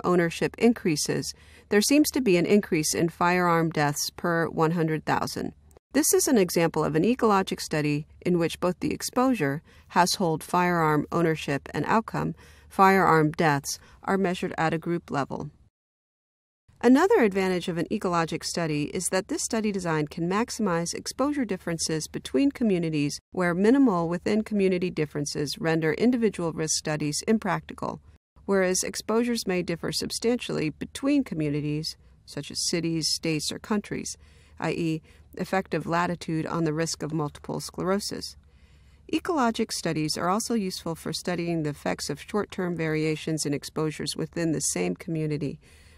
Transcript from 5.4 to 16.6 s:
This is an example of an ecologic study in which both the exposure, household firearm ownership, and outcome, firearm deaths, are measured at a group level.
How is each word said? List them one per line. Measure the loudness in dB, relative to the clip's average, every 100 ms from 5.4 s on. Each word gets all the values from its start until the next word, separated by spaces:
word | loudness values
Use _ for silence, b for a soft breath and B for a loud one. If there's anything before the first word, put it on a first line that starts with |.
| -8 -10 _ _ _
This | 0 2
is | 2 4
an | 4
example | 4 2 0 0 0
of | 2
an |
ecologic | 2 2 2 2 0 -6
study | -4 -2 0 -2 -4 -6
in | 0 2
which | 2 0
both | -2 -2
the | -4
exposure, | -4 -4 0 2 2 0 -2 b b b
household | 2 4 2 0 -2
firearm | 0 0 2 4 4 2 0
ownership, | 0 0 0 -2 -4 -4
and | -4 2
outcome, | 0 0 -4 -4 -6 b b b
firearm | 4 6 8 6 6 4
deaths, | 2 2 2 -2 -10 b b
are | -2 0
measured | 0 0 -4 -2
at | -2
a | 0
group | -2 -4 -2
level. | -4 -4 -6 -10 _ _ _ _ _ _ _ _ _ _ _